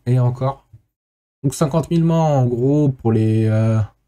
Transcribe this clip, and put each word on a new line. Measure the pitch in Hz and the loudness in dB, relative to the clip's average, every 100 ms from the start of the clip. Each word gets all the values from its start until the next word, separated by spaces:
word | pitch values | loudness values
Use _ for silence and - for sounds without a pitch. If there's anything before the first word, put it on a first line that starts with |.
| - | -2
et | 127 | 0
encore. | 123 123 131 - _ - _ _ _ _ _ _ | 0 -2 -6 -8 _ -20 _ _ _ _ _ _
Donc | 139 | -6
cinquante | - 156 160 151 | -2 -2 -2 -2
mille | 170 165 | 0 0
mains, | 165 | 2
en | 160 143 120 | 2 2 0
gros, | 117 131 147 147 | 0 0 2 0
pour | - 113 | -2 -2
les, | 113 110 110 110 | 0 2 0 0
euh, | 110 110 110 107 _ | 0 0 0 -2 _